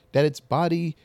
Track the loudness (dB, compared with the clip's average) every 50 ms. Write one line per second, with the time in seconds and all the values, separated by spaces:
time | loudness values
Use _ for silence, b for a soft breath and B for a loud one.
0 | b b 0 2 2 2 0 -4 -6 -4 -2 0 0 0 0 0 -2 -4 -6 b